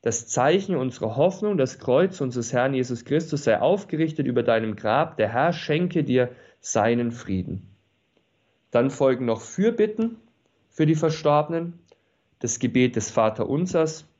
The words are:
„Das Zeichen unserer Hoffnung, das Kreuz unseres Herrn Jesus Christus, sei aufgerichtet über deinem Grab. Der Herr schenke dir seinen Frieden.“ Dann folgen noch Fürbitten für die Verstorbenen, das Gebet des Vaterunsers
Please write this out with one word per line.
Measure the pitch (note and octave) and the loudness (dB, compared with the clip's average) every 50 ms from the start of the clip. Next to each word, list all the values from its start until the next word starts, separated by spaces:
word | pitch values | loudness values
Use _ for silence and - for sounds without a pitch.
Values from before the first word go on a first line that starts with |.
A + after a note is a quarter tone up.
„Das | - A#2 A2 - - | -2 -4 -4 -4 -8
Zeichen | - - B2+ B2 C#3+ E3+ G3 G3 - F#3 | -6 -2 0 2 2 2 2 0 -2 -4
unserer | C#3 C3 C3 B2 - - A2+ A2 | -2 -2 -4 -4 -4 -6 -4 0
Hoffnung, | B2 D3 F#3 F#3 F#3+ G#3 G#3 G3+ | 2 0 0 0 -2 -4 -2 0
das | D#3+ C3 C3 - - | 0 0 0 -2 -6
Kreuz | - - B2 C#3+ F3+ F#3+ F3+ - | -2 2 4 4 4 2 0 -4
unseres | C#3+ B2+ A#2+ B2 A#2 - | -6 -4 -4 -4 -6 -2
Herrn | - B2 B2 C3+ C#3 | 0 0 0 0 0
Jesus | C3 B2+ B2 B2 A2+ - | -2 -2 -2 -4 -8 -4
Christus, | - C#3 D#3+ E3 D#3 - C#3+ - | -2 -2 -2 0 -2 -6 -2 2
sei | - A2 - | 2 2 4
aufgerichtet | A#2+ C#3+ F#3+ G3 F#3+ - - D3+ D#3+ D#3 D#3 - C#3 | 4 2 2 0 -2 -6 -2 -2 -2 -2 0 -2 -2
über | C3 A#2+ B2 A2+ | 0 0 0 2
deinem | A#2+ A2+ A2+ A2+ A2 G#2 | 2 2 2 0 -2 -6
Grab. | - - G#2+ A2 C#3 E3 D#3+ - | -4 0 0 2 2 2 0 0
Der | - A2 G2 | -2 -2 0
Herr | G2 A#2+ C#3+ E3+ E3+ | 2 0 2 2 0
schenke | E3 - - D3+ D#3+ F3+ F3+ F3+ E3+ C#3+ | -2 -2 -2 0 0 0 0 0 -2 0
dir | B2+ B2 B2+ B2 B2 - - - - _ _ | 2 2 2 2 0 -2 -14 -20 -20 _ _
seinen | _ - - A2+ G2+ A2+ A#2+ A#2+ A#2+ A#2+ A#2 | _ -4 0 2 2 4 2 2 0 -2 -4
Frieden.“ | A#2 - - F#2+ F#2 F2+ F2+ F2+ F#2+ - - - _ _ _ _ _ _ _ _ _ _ _ _ _ _ _ _ _ _ _ | -6 -6 -4 -4 -4 -4 -4 -8 -10 -10 -16 -20 _ _ _ _ _ _ _ _ _ _ _ _ _ _ _ _ _ _ _
Dann | - A#2+ A#2+ C3+ | 2 2 2 2
folgen | C3+ - C#3+ C3+ C3 A#2+ B2+ | 0 2 2 2 4 2 0
noch | A#2 A2+ A2+ | -2 -2 -2
Fürbitten | - - - - G3 A3+ A#3 A#3 C4 G#3 G#3+ - A3 A3+ A3+ - _ _ _ _ _ _ _ _ _ _ | -4 -10 -4 0 0 2 2 2 0 0 0 -2 -4 -4 -4 -10 _ _ _ _ _ _ _ _ _ _
für | _ - D#3 | _ 0 2
die | D3+ D#3+ | 2 4
Verstorbenen, | D#3 E3 D#3+ D#3 - - D3+ D3 D3 D3+ D#3+ E3 E3 E3+ E3+ E3+ - _ _ - _ _ _ _ _ _ _ _ _ | 2 2 0 -2 0 2 4 4 4 2 0 -2 -4 -4 -6 -10 -14 _ _ -20 _ _ _ _ _ _ _ _ _
das | - A#2+ - - | -6 -6 -4 -2
Gebet | - A#2+ A#2 B2+ B2+ B2 A#2+ | -4 0 2 2 2 2 2
des | A2+ G#2 - | -2 -6 -2
Vaterunsers | - A#2+ A2 A2 A2 - A2+ - C3+ D3+ F3+ F#3 - E3+ D#3+ D#3 D#3 - - _ _ | 0 2 2 2 2 -2 -4 -2 -2 -2 -2 0 0 0 0 0 -4 -10 -16 _ _